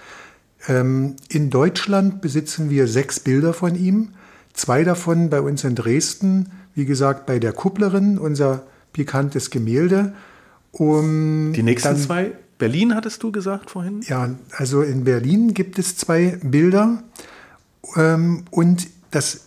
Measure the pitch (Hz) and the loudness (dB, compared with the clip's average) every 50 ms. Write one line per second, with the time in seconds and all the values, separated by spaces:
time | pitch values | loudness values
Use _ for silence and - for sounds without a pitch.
0 | - - - - - - - _ _ _ _ _ - - 135 127 127 131 131 135 | -20 -20 -20 -20 -20 -20 -20 _ _ _ _ _ -4 0 0 2 2 2 0 0
1 | 135 139 135 - - - - 156 151 139 127 127 143 185 175 - - - 196 196 | -2 -4 -6 -10 -14 -6 -2 -2 -2 2 2 2 2 2 0 -2 -2 0 2 2
2 | 190 196 185 190 - 156 131 156 151 - - - 156 147 143 139 131 117 110 131 | 2 2 0 -2 -6 -4 -4 -4 -4 -4 -6 -4 -2 0 2 2 2 2 2 0
3 | 131 131 - - - 135 131 135 151 165 165 170 180 175 175 175 185 185 190 214 | 0 -2 -4 -6 -2 0 2 2 2 2 0 0 -2 -2 0 0 0 2 2 2
4 | 220 214 - - - - - - _ _ - - - - 123 139 165 180 175 175 | 0 -2 -8 -20 -20 -20 -20 -20 _ _ -10 -8 -2 0 2 2 4 2 2 0
5 | - 170 170 165 170 160 147 143 139 143 143 135 - 135 123 113 113 117 120 151 | 0 0 2 2 2 2 2 0 0 -2 -4 -4 -2 -2 -2 -2 0 0 0 0
6 | 151 - - - 196 190 190 190 185 - - - - - - 151 143 131 143 127 | 0 -2 -4 -2 0 2 2 2 0 -2 -8 -20 -20 -12 -6 -4 -2 -2 0 2
7 | 139 139 135 135 - - 131 120 113 113 104 - - 190 190 190 208 196 180 196 | 2 2 0 0 -2 -2 -2 0 0 -2 -2 -2 -4 -4 -2 0 -2 0 2 2
8 | 196 202 202 185 156 156 151 139 147 135 135 131 131 - - _ _ _ - - | 2 2 0 0 -2 -2 -2 0 0 0 0 -2 -6 -16 -20 _ _ _ -6 -6
9 | 139 - - 135 143 143 143 135 - - - 131 113 110 117 135 165 180 190 196 | -6 -2 -2 -2 -2 -2 -2 -4 -6 -4 -4 -4 -2 0 0 2 2 2 2 2
10 | 202 196 202 - - - - - - _ _ _ _ _ - - 165 151 151 151 | 0 0 -4 -10 -20 -20 -20 -20 -20 _ _ _ _ _ -4 -2 0 2 2 2
11 | 156 156 156 156 156 156 156 156 156 156 156 - 113 117 - - - 143 143 143 | 2 2 0 0 0 0 0 0 -2 -2 -2 0 2 2 2 2 2 0 2 0
12 | 143 135 175 175 185 220 - - - _ _ - 127 113 123 165 214 240 226 214 | 0 -2 -2 -2 -2 -4 -6 -10 -18 _ _ -2 -2 0 0 2 2 2 2 0
13 | 220 220 - - - 226 208 214 180 196 196 196 - - - 190 175 185 202 208 | -2 -6 -10 -8 -8 -6 -6 -4 -4 -4 -6 -6 -10 -12 -12 -10 -8 -8 -8 -8
14 | 233 - 139 127 127 123 127 131 - - - - 143 127 135 139 151 147 131 135 | -6 -6 -4 -4 -4 -4 -6 -8 -14 -14 -8 -6 -4 -2 0 0 0 0 0 -2
15 | 127 131 127 120 113 135 175 208 233 233 196 190 185 185 - 196 175 - - - | 0 0 0 2 2 2 2 2 2 2 2 0 -4 -4 -2 -4 -4 -4 -4 -6
16 | - - 165 165 175 180 175 180 - 135 127 147 160 180 185 196 208 226 233 220 | -2 0 2 2 2 2 0 -2 -4 0 2 4 4 4 4 4 4 2 0 -2
17 | - - - - - - - - - - - - _ _ _ _ - - - 170 | -6 -14 -20 -20 -20 -20 -20 -20 -20 -20 -20 -20 _ _ _ _ -18 -6 0 2
18 | 160 160 165 160 165 170 175 - - - - 175 170 175 180 175 - - - _ | 2 4 4 2 2 0 0 -2 -4 -6 0 2 4 4 4 2 0 -8 -14 _
19 | _ - - 147 147 - - - - | _ -4 -2 -2 -2 -2 -6 -10 -14